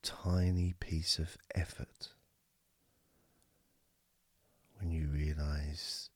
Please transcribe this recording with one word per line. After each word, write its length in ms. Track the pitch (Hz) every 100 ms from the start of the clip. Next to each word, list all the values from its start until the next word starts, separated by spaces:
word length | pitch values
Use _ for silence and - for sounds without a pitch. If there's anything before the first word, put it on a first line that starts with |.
tiny 720 | - - 90 90 90 90 90 87
piece 400 | - 80 80 -
of 180 | 80 - -
effort, 560 | - 82 - - _ - - _ _ _ _ _ _ _ _ _ _ _ _ _ _ _ _ _ _ _ _ _ _ _ _ _ 104
when 100 | 90
you 180 | 80 76
realize 1000 | 73 76 76 73 73 73 73 - - -